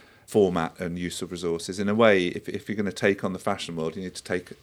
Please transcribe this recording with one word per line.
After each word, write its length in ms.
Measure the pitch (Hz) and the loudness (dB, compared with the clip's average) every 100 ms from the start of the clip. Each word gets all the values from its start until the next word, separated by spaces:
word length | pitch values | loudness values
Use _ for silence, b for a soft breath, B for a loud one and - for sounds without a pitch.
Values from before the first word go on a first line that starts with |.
| B B - | B B 0
format 520 | 113 98 87 80 - | 4 4 4 -2 -4
and 200 | 90 87 | -6 -4
use 220 | 87 - | -6 -6
of 80 | 90 | -8
resources. 480 | 90 87 82 - 92 | -6 -4 -4 -4 -4
In 100 | 101 | 0
a 60 | 107 | 6
way, 320 | 113 98 90 | 8 6 4
if, 200 | - - | -2 -6
if 220 | 98 - | -8 -6
you're 60 | 104 | -4
gonna 160 | 101 | -4
take 320 | - 104 98 | 0 2 2
on 100 | 98 | -2
the 60 | 90 | -4
fashion 360 | - 98 - 82 | -4 -4 -6 -6
world, 200 | 82 98 | -4 -6
you 80 | |
need 120 | 92 - | -8 -10
to 80 | |
take 280 | - 92 - - | -6 -6 -6 -16